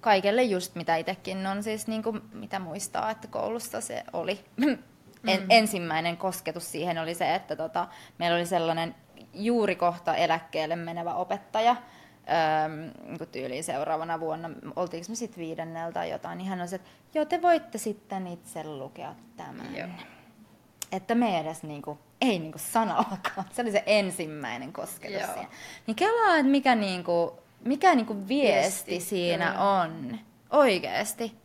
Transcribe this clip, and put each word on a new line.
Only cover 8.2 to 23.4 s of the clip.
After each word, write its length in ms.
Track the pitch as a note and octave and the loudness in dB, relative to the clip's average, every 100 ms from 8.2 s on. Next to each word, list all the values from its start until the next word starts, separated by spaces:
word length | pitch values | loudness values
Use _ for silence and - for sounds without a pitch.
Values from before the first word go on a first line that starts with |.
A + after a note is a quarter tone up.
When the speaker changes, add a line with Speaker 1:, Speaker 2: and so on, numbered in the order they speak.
| E3+ E3+ | 0 2
Speaker 1:
oli 80 | F3 | 2
sellainen 500 | F3+ E3 E3 E3 - _ - - | 2 2 0 -2 -6 _ -20 -20
juuri 420 | - G#3+ A#3+ G#3 F3 | -4 0 2 2 4
kohta 400 | F3 F3 - D#3+ | 2 2 0 2
eläkkeelle 600 | E3 E3 - - D#3 E3+ | 2 2 -2 -4 -2 -2
menevä 380 | E3 E3+ E3+ | -4 -6 -4
opettaja, 580 | - F3+ G3+ - A3 A3+ A#3+ - - - - - E3 D#3+ D#3 D#3 | -4 -4 -6 -4 2 4 2 -2 -20 -20 -18 -2 2 4 2 0
öm, 260 | D#3 D#3+ - - | -4 -10 -12 -12
niinku 200 | E3 E3+ | -10 -8
tyyliin 380 | - C3 B2+ | -8 -6 -6
seuraavana 560 | E3 C#3 D#3 D#3 E3 E3 | -4 -4 -2 -2 -2 -4
vuonna, 300 | D#3+ D#3 E3 D3+ - - | -4 -4 -8 -10 -10 -6
oltiinko 300 | F3+ E3+ F3 | -6 -6 -10
me 60 | A3+ | -8
sit 220 | A#3 - | -8 -8
viidennellä 540 | E3 D#3+ E3 E3 E3+ | -10 -8 -8 -8 -6
tai 200 | E3+ E3+ | -6 -6
jotain, 260 | D3+ F3 E3+ | -6 -8 -8
niin 100 | F#3 | -6
hän 100 | F#3 | -6
oli 80 | F3 | -6
se, 80 | F#3 | -8
että 140 | - - _ | -12 -20 _
joo, 120 | D#4 D4+ | -4 0
te 160 | F4 | 2
voitte 360 | F4 E4 D#4+ A3 | 4 4 2 -8
sitten 500 | A3+ G#3 _ G3 F#3 | -6 -8 _ -8 -8
itse 360 | F3 - E3+ | -12 -12 -10
lukea 520 | D#3 D3 C3+ - D#3 - - - | -10 -10 -12 -12 -14 -14 -20 -16
tämän. 380 | D3 C3 - - | -14 -12 -10 -8
Speaker 2:
Joo. 120 | - - - - - - - - _ _ - | -8 -10 -16 -20 -20 -20 -20 -20 _ _ -8
Speaker 1:
Että 240 | F#3+ - A#3 | -8 0 2
me 140 | A#3+ | 2
ei 60 | F3 | 2
edes 220 | D#3 D#3+ | -2 -8
niinku, 360 | D#3 D3 C#3+ D3 _ _ | -10 -10 -10 -12 _ _
ei 180 | B3+ F#3+ | 2 2
niinku 180 | D#3+ D3+ | -2 -8
sanallakaan. 840 | - A#3 A3 E3 G#3+ F#3+ - - | -2 0 2 2 0 0 -6 -6